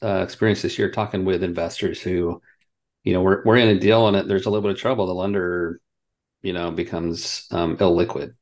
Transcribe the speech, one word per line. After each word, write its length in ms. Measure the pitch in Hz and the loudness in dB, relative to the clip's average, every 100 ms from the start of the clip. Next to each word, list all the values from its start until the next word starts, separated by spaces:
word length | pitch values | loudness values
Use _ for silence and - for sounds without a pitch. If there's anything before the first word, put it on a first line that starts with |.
uh, 200 | 110 95 | -2 -2
experience 360 | 92 - 110 101 | -2 0 0 2
this 160 | 87 - | -2 -2
year 140 | 101 | -2
talking 340 | - 104 98 | -2 -4 -2
with 200 | 92 90 | 0 0
investors 560 | 90 85 82 - 98 80 | -2 -4 -6 -4 -4 -4
who, 400 | 92 90 87 85 _ _ _ _ _ _ | -4 -2 -2 -4 _ _ _ _ _ _
you 80 | - | -2
know, 100 | 92 | 2
we're, 220 | 95 98 | 2 2
we're 140 | 110 117 | 4 6
in 100 | 113 | 6
a 100 | 98 | 4
deal 300 | 98 113 110 | 6 6 6
and 80 | 98 | 2
it, 100 | 90 | 2
there's 200 | 98 98 | -2 0
a 40 | |
little 120 | 104 101 | -2 -2
bit 40 | |
of 40 | 95 | -2
trouble. 300 | 120 127 92 | -2 -2 -2
The 80 | |
lender, 640 | 90 98 101 90 87 85 85 _ _ _ _ _ _ | -2 -2 -2 -2 -2 -4 -6 _ _ _ _ _ _
you 100 | 98 | -8
know, 200 | 87 85 | -4 -4
becomes, 760 | 82 87 85 85 82 - - - | -4 -6 -4 -4 -6 -8 -10 -6
um, 240 | 90 85 80 | -4 -2 2
illiquid 560 | 95 85 87 - - - | 2 4 0 -4 -10 -14